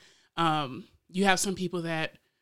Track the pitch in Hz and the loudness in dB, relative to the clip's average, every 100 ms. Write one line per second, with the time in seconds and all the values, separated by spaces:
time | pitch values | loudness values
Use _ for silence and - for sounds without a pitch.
0 | - _ _ - 165 156 151 151 214 _ | -20 _ _ 0 0 0 -2 -8 -14 _
1 | _ 185 196 185 202 185 180 180 165 160 | _ 2 4 4 0 -4 -4 -4 -4 -2
2 | 160 - _ _ | -4 -8 _ _